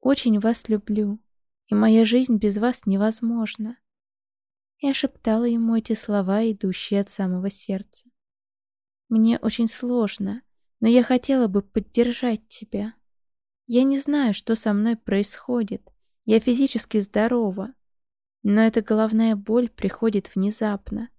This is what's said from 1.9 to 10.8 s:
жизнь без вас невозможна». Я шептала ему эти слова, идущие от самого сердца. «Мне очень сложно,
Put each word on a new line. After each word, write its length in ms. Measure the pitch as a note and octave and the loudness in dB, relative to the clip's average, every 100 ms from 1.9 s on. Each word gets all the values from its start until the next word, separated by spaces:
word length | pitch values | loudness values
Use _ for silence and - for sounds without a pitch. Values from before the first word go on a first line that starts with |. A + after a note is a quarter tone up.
| A3 | 6
жизнь 320 | A3 A#3+ C4 A3 | 6 2 2 0
без 200 | G#3 G3+ | 0 0
вас 300 | A#3 B3 - | -2 -2 -2
невозможна». 920 | F#3+ G#3+ A3 A#3 A#3 G#3+ - G#3+ B3 _ _ _ _ _ _ _ _ _ _ | 0 0 -2 -4 -4 -6 -6 -10 -12 _ _ _ _ _ _ _ _ _ _
Я 140 | C#4+ | -4
шептала 500 | C4+ C4+ _ - A3 | -2 -4 _ -2 0
ему 320 | A#3+ A#3 A3+ A3+ | 2 0 2 0
эти 160 | A3 | 0
слова, 500 | A3 - G#3 F#3 G3+ | -4 0 -2 0 0
идущие 580 | A3+ G#3 F#3+ F#3 - G3+ | 0 -2 -4 -4 -2 -2
от 80 | G3 | -2
самого 420 | - F#3+ F3+ G3 | -4 -2 -2 -4
сердца. 600 | - - F#3+ G3+ - - _ _ _ _ _ _ _ _ _ _ | -8 -6 -6 -8 -20 -20 _ _ _ _ _ _ _ _ _ _
«Мне 300 | A3 A3 A#3 | 2 4 2
очень 300 | A3+ A3 A3+ | -2 -2 -4
сложно, 760 | - A#3+ B3 G#3 - G3 A3 _ _ _ _ | -2 -4 -2 -2 -4 -8 -8 _ _ _ _